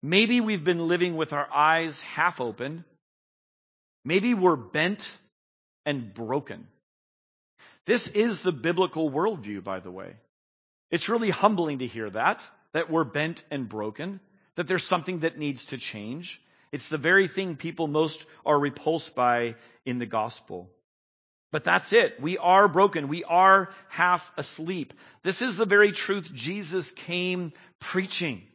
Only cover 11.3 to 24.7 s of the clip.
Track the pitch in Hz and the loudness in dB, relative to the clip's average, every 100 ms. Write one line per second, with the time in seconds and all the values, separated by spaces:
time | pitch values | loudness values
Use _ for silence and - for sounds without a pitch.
11.3 | 170 202 202 165 139 127 113 107 101 139 | 2 2 2 -2 -4 -8 -8 -8 -2 -2
12.3 | 214 - _ _ 151 165 160 147 143 156 | -2 -8 _ _ -4 -2 0 0 -2 -4
13.3 | 170 - 143 120 107 107 107 165 196 _ | -6 -10 -8 -6 -6 -8 -8 -12 -12 _
14.3 | _ _ - 165 185 - 180 156 180 160 | _ _ -10 -2 -2 0 -2 -2 -2 -2
15.3 | - 147 135 - 131 - 110 104 139 175 | -2 -6 -6 -8 -10 -10 -10 -10 -10 -12
16.3 | - _ _ _ 143 - 156 143 190 196 | -16 _ _ _ -12 -8 -4 4 4 4
17.3 | - 190 151 165 165 165 147 156 - - | -2 -6 -6 -8 -4 -2 0 0 -2 -16
18.3 | - - 151 143 139 - 165 - - 123 | -10 0 2 2 -2 -2 -2 -4 0 2
19.3 | 120 120 113 - _ - 123 117 113 110 | 2 0 -6 -20 _ -8 -6 -4 -2 -4
20.3 | - _ 92 92 _ _ _ _ _ _ | -8 _ -14 -14 _ _ _ _ _ _
21.3 | _ _ 156 - 185 - 220 240 - 151 | _ _ -6 2 2 4 4 4 0 -6
22.3 | 185 175 190 202 160 202 165 139 165 - | -2 4 8 8 6 4 4 -4 -6 0
23.3 | 170 190 190 180 - - - 180 180 - | 6 8 8 6 -10 -16 0 2 2 0
24.3 | - 143 - 160 | -10 -10 -8 -6